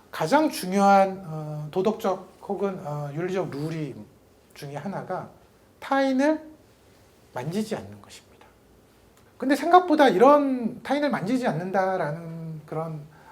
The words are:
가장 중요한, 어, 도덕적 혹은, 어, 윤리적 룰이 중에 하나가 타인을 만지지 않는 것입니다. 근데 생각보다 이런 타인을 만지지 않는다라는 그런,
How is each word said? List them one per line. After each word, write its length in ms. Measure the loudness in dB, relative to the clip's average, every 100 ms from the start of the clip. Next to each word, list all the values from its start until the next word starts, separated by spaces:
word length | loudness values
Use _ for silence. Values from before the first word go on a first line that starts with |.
| _
가장 380 | -6 2 2 2
중요한, 720 | -2 -2 2 6 6 4 0 -10
어, 420 | -10 -8 -8 -6
도덕적 640 | -2 0 0 -2 -4 -8 -14 -8
혹은, 320 | -4 -4 -6 -8
어, 240 | -8 -6
윤리적 360 | -6 -4 -4 -4
룰이 460 | -6 -6 -6 -8 -10 -18 _ _ _ _
중에 240 | -18 -14 -10
하나가 520 | -8 -8 -8 -10 -10 -18 _ _ _ _
타인을 600 | -2 0 2 2 2 0 -6 -20 _ _ _ _ _ _ _
만지지 420 | -10 -6 -4 -4 -6
않는 260 | -10 -18
것입니다. 460 | -20 -20 -20 -20 -20 _ _ _ _ _ _ _ _ -6
근데 180 | -2 0
생각보다 520 | 6 6 6 6 6
이런 760 | 8 8 8 4 -2 -4 -6
타인을 280 | -4 -2 0
만지지 360 | -2 -2 -2 -2
않는다라는 1120 | -2 -2 -2 0 -2 -4 -6 -10 -12 -10 -12 -10
그런, 360 | -8 -8 -10 -14 -20 -20